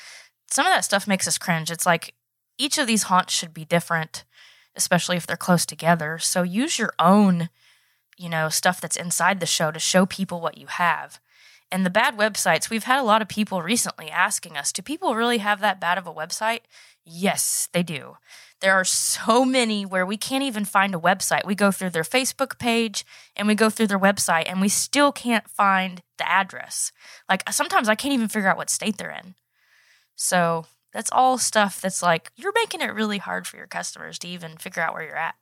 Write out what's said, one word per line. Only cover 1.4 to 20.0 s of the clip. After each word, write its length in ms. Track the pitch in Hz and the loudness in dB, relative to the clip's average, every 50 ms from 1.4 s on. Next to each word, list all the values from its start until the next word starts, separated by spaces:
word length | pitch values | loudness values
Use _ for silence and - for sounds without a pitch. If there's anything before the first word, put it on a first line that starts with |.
| - - 170 160 160 165 | 0 -2 -2 0 -2 -6
It's 160 | 170 165 - | -6 -2 0
like 280 | 185 170 165 - - _ _ _ _ _ _ _ _ _ - | 0 0 0 -2 -10 _ _ _ _ _ _ _ _ _ -6
each 180 | 254 294 - | -4 -2 0
of 100 | 311 285 | 0 2
these 180 | 220 226 208 - | 2 2 2 2
haunts 280 | - 185 180 180 - | 2 2 2 2 2
should 220 | - - - 165 160 | -4 -4 -4 -6 -12
be 100 | 165 156 | -14 -4
different, 600 | - 170 170 - - 170 160 156 160 - - - _ _ - - - _ _ _ _ _ | 0 0 0 0 0 -4 -4 -4 -6 -12 -16 -18 _ _ -20 -20 -20 _ _ _ _ _
especially 400 | - - - 185 170 - - 180 | -6 0 2 2 2 2 0 -2
if 100 | 175 - | -4 -2
they're 100 | - - | -6 -8
close 280 | - - - 180 165 - | -6 2 2 2 2 2
together. 540 | - 156 - 160 160 175 160 151 151 160 165 | -2 -6 -2 2 2 2 2 2 -6 -6 -4
So 240 | - - - 185 | -4 -2 0 0
use 360 | 175 180 175 214 262 339 - - | -2 0 0 -2 -2 -2 -2 -2
your 140 | 226 180 - - | -2 -4 0 4
own, 500 | 160 175 190 208 208 190 180 170 165 170 - _ _ _ _ _ _ _ _ _ _ _ _ _ | 6 6 8 8 8 6 6 2 0 -4 -8 _ _ _ _ _ _ _ _ _ _ _ _ _
you 100 | 180 170 | -10 -6
know, 220 | 165 160 156 156 | -2 -2 -2 0
stuff 300 | 156 - - 180 175 - | -2 2 2 2 0 0
that's 160 | - 165 - | -4 -6 -6
inside 440 | - 170 175 - - 170 180 202 190 | -6 -4 -4 -2 2 2 2 2 0
the 60 | 170 | -2
show 240 | 160 - - 170 156 | -2 0 0 0 -2
to 80 | 156 160 | -2 -4
show 260 | - - - 185 190 | -4 2 4 4 4
people 380 | 185 - - 190 - 175 170 | 4 0 -6 -6 -6 -6 -6
what 160 | 165 156 - 151 | -6 -6 -6 -8
you 80 | 139 | -14
have. 520 | 143 - - 180 170 156 147 143 143 - - _ _ _ _ _ - - _ _ _ | -12 -4 0 0 0 0 -2 -6 -12 -16 -20 _ _ _ _ _ -20 -20 _ _ _
And 140 | 185 185 190 | -2 0 0
the 40 | 180 | 2
bad 260 | 180 214 240 285 247 208 | 2 2 2 2 2 0
websites, 500 | 208 220 196 - - 190 165 160 - - | 0 0 0 0 2 2 2 2 0 -2
we've 160 | 226 226 - | -4 -4 0
had 160 | 240 254 277 | 0 0 2
a 40 | 269 | 4
lot 180 | 214 208 220 | 4 4 2
of 60 | 214 - | 2 -2
people 340 | - 208 214 - 202 185 | -4 -4 -4 -2 -2 -6
recently 480 | 156 175 240 233 - 180 - - 156 156 | -2 0 0 0 0 -4 -6 -12 -14 -8
asking 460 | 156 170 185 214 196 - - 175 160 143 | -2 -2 0 0 0 -6 -8 -8 -10 -6
us, 120 | 143 - | -6 -6
"Do 120 | - - | -6 -6
people 320 | 180 - 294 339 381 339 233 | -8 -8 -8 -2 -2 0 0
really 220 | 220 233 240 240 226 | 2 0 0 0 0
have 220 | 202 208 208 196 | 0 0 -2 0
that 200 | 202 208 190 190 | 0 -2 -2 0
bad 160 | 175 170 180 | -2 -2 -2
of 100 | 190 180 | -2 -4
a 60 | 170 160 | -10 -10
website?" 460 | 160 156 175 - - 220 220 233 226 _ _ _ - - _ _ _ _ | -10 -8 -8 -6 -4 -2 -2 -2 -4 _ _ _ -20 -20 _ _ _ _
Yes, 600 | 165 165 170 185 190 156 135 - - - - - - | -20 -10 -2 -2 0 0 0 -2 -2 -2 -4 -4 -2
they 100 | - 175 | -2 -2
do. 340 | 175 165 165 135 123 127 143 _ _ _ - - - - _ _ | -2 -2 -6 -10 -10 -14 -20 _ _ _ -20 -20 -20 -20 _ _
There 140 | 185 190 190 | 2 4 4
are 100 | 190 185 | 4 2
so 600 | - - - - - - - - 226 226 254 262 | 2 0 -2 -2 -2 -4 -4 0 4 4 4 4
many 400 | 254 262 262 240 220 214 208 196 | 4 2 2 2 2 0 -4 -4
where 220 | 190 190 185 | -2 -2 -2